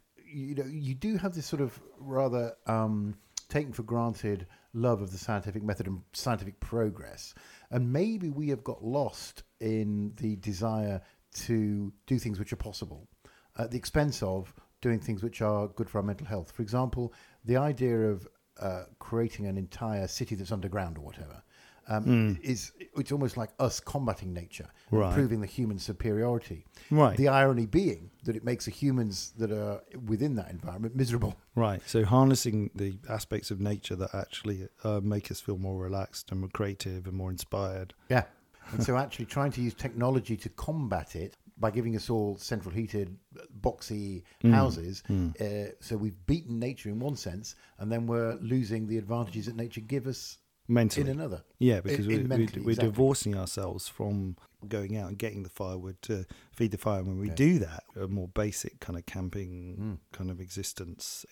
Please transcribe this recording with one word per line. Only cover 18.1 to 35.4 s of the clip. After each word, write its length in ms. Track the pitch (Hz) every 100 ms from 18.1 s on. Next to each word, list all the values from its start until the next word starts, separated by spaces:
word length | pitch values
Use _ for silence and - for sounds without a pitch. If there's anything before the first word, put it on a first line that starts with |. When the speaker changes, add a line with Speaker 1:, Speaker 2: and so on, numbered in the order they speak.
Speaker 1:
of, 160 | 98 87 _ _ -
uh, 240 | 98 90 - -
creating 460 | - 113 117 - 101
an 100 | 95
entire 500 | 92 - 113 104 92
city 280 | - 127 98
that's 160 | 92
underground 460 | 104 92 101 87 78
or 40 |
whatever, 400 | 73 - 73 - - _ - - -
um, 180 | 107 113
Speaker 2:
Mm. 360 | 120 107 95
Speaker 1:
is, 300 | 139 113 - - - 151
it's 140 | 127
almost 240 | 143 127 123
like 140 | 107 -
us 200 | 131 -
combating 540 | - 143 123 98 92
nature, 340 | 87 87 - 76 - -
Speaker 2:
Right. 220 | 107 95
Speaker 1:
proving 260 | 95 131 113
the 80 | 98
human 300 | - 110 98
superiority. 840 | - 95 117 104 120 123 - 80 - - -
Speaker 2:
Right. 240 | 151 135 -
Speaker 1:
The 120 | 139
irony 360 | 135 135 120 110
being 460 | 156 185 92 - _
that 120 | - 110
it 80 |
makes 220 | 117 123 -
the 60 |
humans 600 | - 143 127 107 92 - 110
that 140 | 110
are 280 | 107 104 101 - - 110
within 300 | 107 147 117
that 140 | 90
environment 440 | 90 85 90 113 131
miserable. 400 | 120 117 104 92 _ 117
Speaker 2:
Right. 260 | 110 95 -
So 180 | 117
harnessing 680 | 98 127 135 131 123 107 101 95
the 220 | 98 95 -
aspects 440 | 110 - 107 -
of 80 | 98
nature 340 | 104 101 - 92
that 160 | 95
actually, 540 | 98 - - 104 98 95 _
uh, 160 | 110 104
make 300 | 104 104 -
us 80 |
feel 180 | -